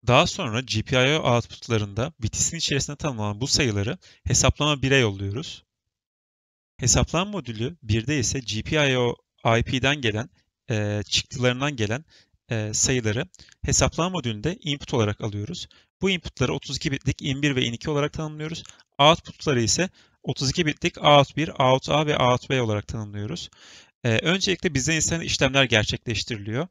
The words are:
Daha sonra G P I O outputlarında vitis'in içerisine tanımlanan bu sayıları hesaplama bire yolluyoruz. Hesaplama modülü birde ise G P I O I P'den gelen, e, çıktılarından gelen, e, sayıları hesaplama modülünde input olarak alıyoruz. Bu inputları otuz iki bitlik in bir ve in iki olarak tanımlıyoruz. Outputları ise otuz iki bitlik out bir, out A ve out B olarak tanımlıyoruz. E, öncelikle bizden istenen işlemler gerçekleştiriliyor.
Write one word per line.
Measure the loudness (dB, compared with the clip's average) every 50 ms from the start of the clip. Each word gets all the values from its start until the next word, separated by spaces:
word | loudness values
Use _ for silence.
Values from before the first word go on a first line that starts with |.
| 2
Daha | 4 4 6 4
sonra | 4 -2 -4 -6 -2 -2 -4
G | -4 -2 -4 -4
P | -2 0 2 4 4 4
I | 2 2
O | 2 2 2
outputlarında | 2 0 -4 -14 -18 -6 -2 -2 -2 -2 -4 -4 -6 -6 -6 -6 _
vitis'in | -6 -6 -2 -2 -2 -2 -2
içerisine | -4 -2 0 0 -2 -2 -4 -8
tanımlanan | -6 -4 -4 -4 -2 -4 -4 -4 -4
bu | -2
sayıları | 0 2 2 2 2 2 0 -2 -2 -4 -8 _ -20 -20 _ _
hesaplama | 0 0 4 4 2 2 2 0 0 0 0
bire | 2 2 4
yolluyoruz. | 4 4 2 0 -4 -6 -6 -6 -6 -8 -10 -14 -16 _ _ _ _ _ _ _ _ _ _ _ _ _ _ _ _ _ _ _ _ _ _ _
Hesaplama | -4 0 2 2 2 2 0 0 -4 -2 -2
modülü | -6 -8 -8 -8 -6 -6 -6 -6 -6 _
birde | -4 0 0 0 0 0 0 0
ise | 0 -2 -4 -6
G | -6 -6 -6 -6
P | -4 -2 0 2 2 2
I | 2 2
O | 0 0 -2 _ _ _ _ _ 0 2 2 2
I |
P'den | 2 0 -2 -2 0 0 -2 0
gelen, | -2 -2 -2 -2 -6 -8 _ _ _ _ _ _ _ -4
e, | -2 -2 -2 -2 -2 -4 -4 -2
çıktılarından | -4 -4 -4 _ -6 0 0 0 2 2 -2 -4 0
gelen, | -2 -2 -2 -2 -6 -6 _ _ -20 _ _ _ _ _ _
e, | -4 -4 -4 -4 -2
sayıları | -2 0 2 2 2 0 0 -2 -2 -4 -6 -10 -20 -20 -20 _ _ -4
hesaplama | 0 2 2 2 2 2 0 -2 -2
modülünde | -2 -2 -4 -4 -6 -4 -4 -6 -6 -4
input | -6 -6 -6 -6 -4 -2 0
olarak | 0 2 0 0 _
alıyoruz. | -6 -8 -6 -6 -8 -8 -10 -12 -12 -16 _ _ _ _ _ _
Bu | -2 0
inputları | 0 -2 _ -10 _ -2 -2 -2
otuz | -2 -6 -6 -8 -10
iki | -6 -4 -4
bitlik | -6 -2 -2 -4 -4 -2
in | -4 -6 -2 0
bir | 0 0 2
ve | 2 -2
in | -2
iki | -4 -6 -6 -4
olarak | -2 -2 -2 -2
tanımlıyoruz. | -4 -8 -8 -8 -10 -10 -10 -10 -10 -12 -14 -18 -20 _ _ _ _ 6
Outputları | 6 6 6 4 0 -18 -18 -6 -2 0 0 2
ise | 2 2 0 0 -2 -4 _ _ _ _ _ _
otuz | -8 -8 -4 -2 -2 -2
iki | 0 0 0
bitlik | 0 0 -2 -4 -4 -4 2 6
out | 8 8 8 8 6 0
bir, | -4 -4 -4
out | 0 2 6 6 6 4 4 2
A | 2 2 2
ve | 2 2 2
out | 4 4 4 2 0 -2
B | 0 0
olarak | 0 0 0 -2 -4 -6
tanımlıyoruz. | -10 -10 -10 -10 -8 -10 -8 -8 -8 -10 -10 -16 _ _ -20 -20 -20 -20 -20 _ _ _ 0
E, | 0
öncelikle | 0 2 2 0 0 0 0 -2 -2 -2 -2 -2 -2
bizden | -2 -2 0 0
istenen | 0 0 -2 -2 -4
işlemler | -4 -6 -2 0 0 2 4 2 2
gerçekleştiriliyor. | 4 4 2 2 0 -4 -6 _ -6 -6 -6 -4 -6 -8 -8 -8 -8 -6 -6 -6 -8